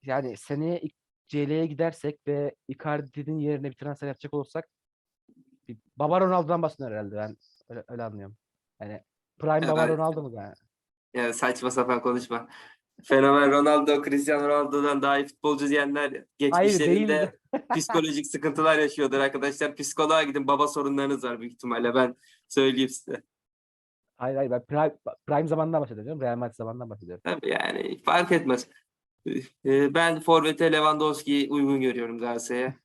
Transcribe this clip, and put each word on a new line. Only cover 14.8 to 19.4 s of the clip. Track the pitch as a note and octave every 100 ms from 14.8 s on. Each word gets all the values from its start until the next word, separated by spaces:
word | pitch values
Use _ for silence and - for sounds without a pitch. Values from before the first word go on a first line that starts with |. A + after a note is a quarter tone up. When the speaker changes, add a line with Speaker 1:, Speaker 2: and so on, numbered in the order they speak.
| C#3+ C#3
Speaker 2:
daha | C#3 C#3
iyi | C#3+
futbolcu | - D3+ C#3+ C#3+
diyenler | D3 C#3+ C#3+ C#3+
Speaker 1:
Hayır, | C3+ - _
Speaker 2:
geçmişlerinde | C#3+ E3+ G3 F#3+ F3 F#3 G#3+ D3+ D3+ - _
Speaker 1:
değil. | C#4+ -
<laughs> | D#3+
Speaker 2:
psikolojik | D3 E3+ D#3 C#3+ C#3+
sıkıntılar | C#3+ D3+ C#3+ D#3 D#3
yaşıyordur | D3 D3 C#3 C3+
arkadaşlar. | C3+ C3+